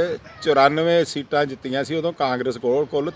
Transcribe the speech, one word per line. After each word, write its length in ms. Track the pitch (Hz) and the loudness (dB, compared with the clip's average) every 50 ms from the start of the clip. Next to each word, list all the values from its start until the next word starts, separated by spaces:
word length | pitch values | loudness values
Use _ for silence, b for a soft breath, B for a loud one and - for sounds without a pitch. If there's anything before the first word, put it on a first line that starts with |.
| 170 175 156 135 - - - - | 2 0 -4 -8 -12 -16 -16 -4
ਚੁਰਾਨਵੇਂ 640 | - 160 143 135 135 143 151 156 165 170 170 170 156 | 0 2 4 6 6 6 4 2 0 2 2 2 2
ਸੀਟਾਂ 400 | - - 143 135 - 151 143 147 | 0 -4 -8 -6 -2 -2 0 0
ਜਿੱਤੀਆਂ 380 | 135 135 - - 131 127 139 135 | -2 -4 -8 -8 -6 -4 -4 -4
ਸੀ, 120 | 139 160 | -4 -4
ਉਦੋਂ 180 | 160 156 170 160 | -4 -4 -4 -2
ਕਾਂਗਰਸ 440 | - 143 127 127 123 123 131 117 | -2 -2 -2 -2 -2 -2 -4 -4
ਕੋਲ 280 | 113 123 120 127 143 151 | -4 -2 0 0 0 -2
ਕੁੱਲ 260 | - 156 143 147 170 - | -2 -2 -4 -4 -4 -6